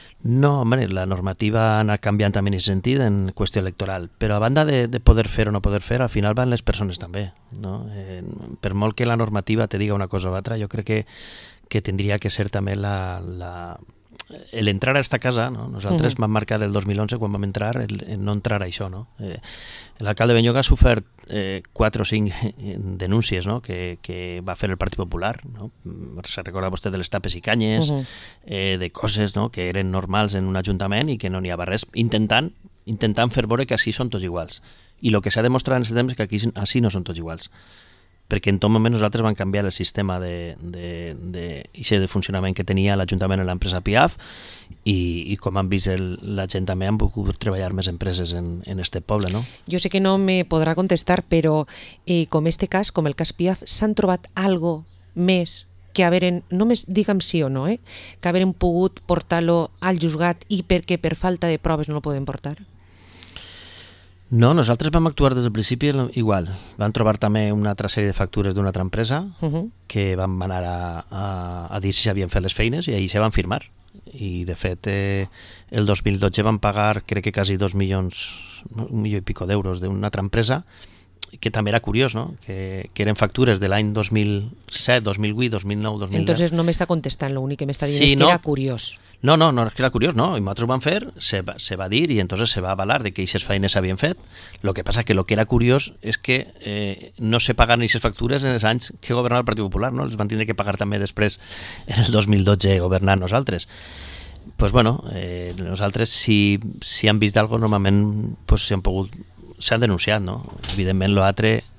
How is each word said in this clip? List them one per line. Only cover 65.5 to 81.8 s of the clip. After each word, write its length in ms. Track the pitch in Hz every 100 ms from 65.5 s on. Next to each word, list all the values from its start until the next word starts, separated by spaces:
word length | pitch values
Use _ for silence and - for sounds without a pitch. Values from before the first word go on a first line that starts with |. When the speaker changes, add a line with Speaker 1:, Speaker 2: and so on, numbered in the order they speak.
Speaker 1:
principi 380 | 110 101 123 147 139 120 120
igual. 300 | 110 98 87 92 - -
Vam 120 | 104
trobar 220 | 113 107 104
també 300 | 104 107 104
una 160 | 104 104
altra 180 | 101 104
sèrie 200 | 110 101
de 60 | 95
factures 400 | 98 107 98 98
d'una 160 | 98
altra 100 | 92
empresa 380 | 92 110 113 147 196 -
Speaker 2:
Mhm. 300 | 160 160 226 - -
Speaker 1:
que 300 | 104 98 92
vam 240 | 95 92
anar 220 | 92 92
a, 400 | 87 87 87 85 -
a, 580 | 98 98 92 87 87 85
a 100 | 101
dir 120 | 98
si 80 | - 110
s'havien 200 | 98 90
fet 140 | 104
les 120 | 90
feines 340 | - 113 156 165
i 60 |
ahir 140 | 104 95
se 120 | 104
van 120 | 110
firmar. 380 | - 92 113 - - - - -
I, 320 | 131 98 87
de 120 | 87 90
fet, 240 | 92 90 104
eh, 400 | 98 98 98 95 - - - -
el 160 | 113 104
dos 180 | 101
mil 140 | 107 98
dotze 240 | 101 107
vam 160 | 107 107
pagar, 460 | 104 104 107 104 -
crec 160 | 98
que 80 | 104
quasi 240 | 101 95 95
dos 180 | 98
milions, 880 | 98 95 98 92 - - - - - -
un 260 | 113 - 113
milió 160 | 107 104
i 40 |
pico 240 | - - 92
d'euros 340 | 101 95 90
d'una 280 | 92 98 101
altra 120 | -
empresa, 420 | 101 117 113 143 - - - - _ _ - -
que 100 | 110
també 200 | 107 104
era 100 | 117